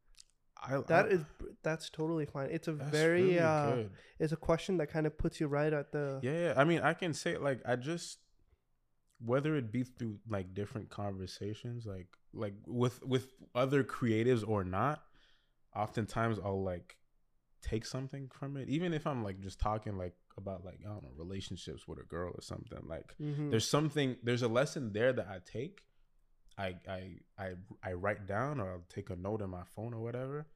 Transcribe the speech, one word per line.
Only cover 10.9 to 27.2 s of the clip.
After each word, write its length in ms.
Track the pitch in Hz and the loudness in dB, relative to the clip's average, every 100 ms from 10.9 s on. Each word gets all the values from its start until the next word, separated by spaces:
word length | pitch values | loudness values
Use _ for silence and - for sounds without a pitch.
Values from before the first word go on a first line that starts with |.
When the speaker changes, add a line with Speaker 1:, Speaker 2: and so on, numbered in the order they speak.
Speaker 1:
conversations, 960 | - 104 95 92 - 101 107 123 120 110 | -6 -6 -4 -8 -8 -8 -6 -8 -8 -8
like, 220 | 95 90 - _ | -10 -12 -20 _
like, 200 | 110 107 101 - | -6 -6 -6 -4
with, 380 | 120 120 - | 2 2 2
with 280 | - 127 123 - - | 0 0 -2 -16 -4
other 300 | 123 135 143 | 2 4 4
creatives 640 | 135 - 120 110 117 123 104 | 2 2 4 4 6 4 4
or 180 | 104 | 0
not, 400 | 92 92 127 151 - - _ _ _ _ _ | 2 2 2 0 -8 -20 _ _ _ _ _
oftentimes 640 | 101 107 - 107 117 113 107 | -4 -2 0 -2 0 0 0
I'll, 180 | 98 98 | 0 0
like, 340 | 95 90 - - _ _ _ _ _ _ | 0 -4 -8 -20 _ _ _ _ _ _
take 240 | - 113 - | -4 -4 -4
something 420 | 131 135 139 135 | -6 -6 -8 -12
from 280 | - 139 139 | -10 -8 -6
it. 120 | 123 | -2
Even 240 | 143 180 | 0 0
if 140 | 156 156 | 0 0
I'm, 160 | 131 | -2
like, 180 | 104 95 | -2 -6
just 200 | 98 - | -8 -2
talking, 360 | 107 107 107 98 | 0 0 -2 -4
like, 180 | 90 - _ - | -6 -8 _ -12
about, 280 | 98 95 | -8 -8
like, 160 | 92 92 | -10 -12
I 40 | 104 | -10
don't 140 | 104 | -10
know, 100 | - 65 | -12 -10
relationships 720 | 87 95 - 90 - 76 - | -8 -6 -6 -8 -8 -10 -10
with 100 | 78 | -12
a 60 | |
girl 280 | - 82 90 | -8 -6 -6
or 60 | - | -6
something. 380 | - - - - - | -10 -10 -10 -10 -8
Like, 280 | 82 - - | -10 -10 -8
Speaker 2:
Mm-hmm. 300 | 147 147 147 | -4 -2 2
Speaker 1:
there's 180 | 113 - | 2 4
something, 480 | 147 156 147 135 120 | 4 4 2 0 0
there's 200 | 117 120 | 0 2
a 60 | 120 | 2
lesson 440 | 113 147 165 120 | 4 2 0 -4
there 200 | 104 123 | 2 2
that 140 | 120 95 | 2 -2
I 140 | 95 | -8
take. 380 | - 107 151 - _ _ _ _ _ _ - - | -10 -8 -8 -10 _ _ _ _ _ _ -16 -6
I, 200 | 98 90 - | -4 -4 -8
I, 280 | 92 95 - | -8 -8 -14